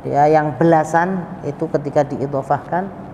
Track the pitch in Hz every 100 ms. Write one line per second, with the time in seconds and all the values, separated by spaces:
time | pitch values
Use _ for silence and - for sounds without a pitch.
0 | - 139 151 156 151 123 165 160 151 165
1 | 180 190 165 - - 147 160 151 147 147
2 | 143 120 139 139 135 139 - 170 196 -
3 | -